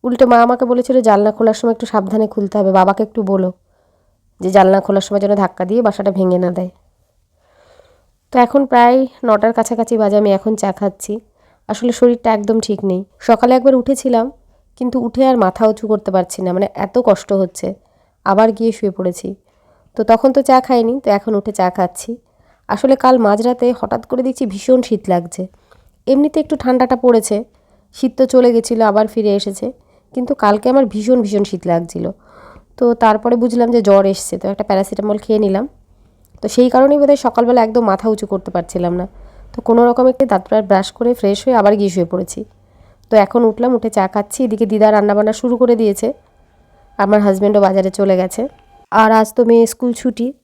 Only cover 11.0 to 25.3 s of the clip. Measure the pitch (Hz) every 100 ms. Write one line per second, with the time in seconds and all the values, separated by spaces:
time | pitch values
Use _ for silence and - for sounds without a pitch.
11 | - 214 _ _ _ _ - 208 240 240
12 | 247 240 233 220 208 226 214 196 196 185
13 | 196 _ - 226 247 254 262 262 240 269
14 | 269 233 240 - _ _ _ _ 247 254
15 | 233 233 262 254 185 - 220 214 220 214
16 | 214 190 175 - 185 185 202 - 196 247
17 | 240 196 - 196 185 - 185 196 _ _
18 | _ _ - 196 226 214 226 214 202 185
19 | 185 175 - 196 _ _ _ _ _ -
20 | 208 226 269 269 269 254 254 247 226 262
21 | 240 202 - 208 208 202 185 180 180 -
22 | - 233 _ _ _ _ - 208 262 262
23 | 262 254 214 208 240 247 247 247 208 226
24 | - 254 262 254 240 196 - 262 247 208
25 | - 175 170